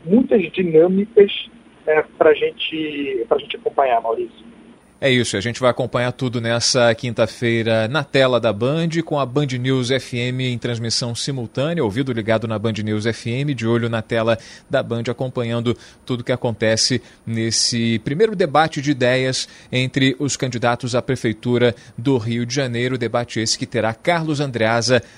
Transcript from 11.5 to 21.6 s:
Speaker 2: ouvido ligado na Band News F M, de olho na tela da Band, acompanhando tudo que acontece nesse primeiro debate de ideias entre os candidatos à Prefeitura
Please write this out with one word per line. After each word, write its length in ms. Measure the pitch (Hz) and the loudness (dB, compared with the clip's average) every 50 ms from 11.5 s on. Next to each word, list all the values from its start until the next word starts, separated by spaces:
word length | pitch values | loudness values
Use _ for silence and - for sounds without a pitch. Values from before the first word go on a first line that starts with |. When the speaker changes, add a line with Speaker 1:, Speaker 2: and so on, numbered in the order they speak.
| - 131 135 160 175 170 135 | -4 -2 -2 -2 0 0 0
Speaker 2:
ouvido 260 | 104 95 127 139 131 | 0 0 -2 -2 -2
ligado 380 | 117 117 101 113 110 110 117 113 | -2 -4 0 0 0 0 0 -2
na 100 | 110 104 | -4 -2
Band 140 | 104 113 107 107 104 | -2 -2 -4 -2 -2
News 220 | 107 107 107 104 | -2 -2 -2 0
F 240 | 117 110 - - 117 | -2 -4 -4 -6 -6
M, 240 | 117 131 143 147 139 | -4 -4 -2 -4 -4
de 140 | 113 113 | -2 0
olho 240 | 113 117 117 117 117 | 0 0 2 0 -2
na 100 | 117 113 | -4 -4
tela 380 | 110 - 123 113 110 117 113 113 - - - - _ - | -4 -2 -2 0 2 2 0 0 -2 -18 -20 -20 _ -4
da 120 | - 131 117 | -4 -4 -2
Band, 200 | 113 117 117 113 123 | -2 -6 -4 -4 -6
acompanhando 680 | 117 - 135 127 - 127 120 117 117 117 117 120 113 - - - - _ _ | -4 -4 -6 -6 -4 -4 -4 -2 -2 -2 0 -2 -2 -4 -6 -20 -20 _ _
tudo 180 | - 127 120 120 | -6 -6 -6 -2
que 80 | - 127 | -4 -4
acontece 680 | - - 123 110 - 113 110 113 113 - - 131 117 - - - - - | -2 -2 -4 -4 0 0 2 2 2 0 0 0 -2 -4 -8 -20 -18 -10
nesse 720 | - 113 113 113 113 107 - - - 123 117 117 117 113 113 | -6 -4 -2 -2 -2 -2 -2 -2 0 0 0 0 0 0 0
primeiro 360 | - 135 139 170 226 220 214 | -2 -4 0 2 2 0 2
debate 460 | 180 190 151 131 147 160 156 - 156 | 0 -2 2 4 2 2 2 0 -4
de 120 | 131 147 143 | -2 -2 0
ideias 540 | 123 123 120 127 131 131 131 131 - - - - - - - | 2 2 2 4 2 2 0 -2 -4 -6 -8 -12 -20 -14 -4
entre 460 | 127 127 127 131 - 139 131 135 131 - | -2 -2 -2 0 0 2 2 2 2 0
os 200 | 147 131 - - | -2 -4 -2 -4
candidatos 560 | 139 127 117 117 127 120 120 - - 120 120 | -6 -4 -4 0 0 0 0 0 -4 -2 -2
à 80 | 120 - | -2 0
Prefeitura 720 | - 131 - - 117 107 - - 123 120 123 | -2 -4 -2 -2 -4 -4 -2 -2 0 2 4